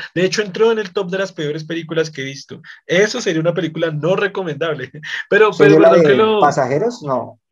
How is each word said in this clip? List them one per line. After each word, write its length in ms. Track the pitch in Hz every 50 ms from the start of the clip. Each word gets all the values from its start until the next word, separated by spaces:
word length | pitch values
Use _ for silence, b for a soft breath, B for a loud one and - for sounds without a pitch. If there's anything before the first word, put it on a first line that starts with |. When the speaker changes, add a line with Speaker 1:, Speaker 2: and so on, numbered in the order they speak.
| B B B
Speaker 1:
De 80 | 165 180
hecho, 180 | 185 - 220
entró 300 | 208 190 170 196 220 226
en 80 | 226 220
el 140 | 208 185 -
top 160 | 208 190 175
de 60 | 185
las 160 | 190 196 185 -
peores 320 | 170 151 143 151 160 156
películas 440 | 156 165 170 160 156 165 160 160 156
que 120 | - 135
he 40 | 135
visto. 360 | 135 139 139 - - 123 - B B B B B
Eso 340 | - 165 185 214 214 - 240
sería 220 | 220 208 165 160
una 120 | 160 175 165
película 380 | 185 175 160 156 160 170 165
no 240 | 151 147 147 170 190
recomendable. 720 | 220 208 190 196 196 185 165 139 139 165 165 147 127 127 127
<laughs> 380 | - 151 151 - - - - -
Pero, 280 | - 208 214 208 170
Speaker 2:
¿Sí 0 |
Speaker 1:
pero 180 | - 147 147 156
Speaker 2:
vio 40 | 160
la 100 | 160 165
Speaker 1:
perdón 140 | 170 175 160
que 80 | 147 131
Speaker 2:
de 20 |
Speaker 1:
lo 240 | 127 220 220 214 208
Speaker 2:
Pasajeros? 640 | 147 143 - 156 131 123 139 156 214 240 240 - 156
No. 360 | 139 131 120 113 - - _ _ _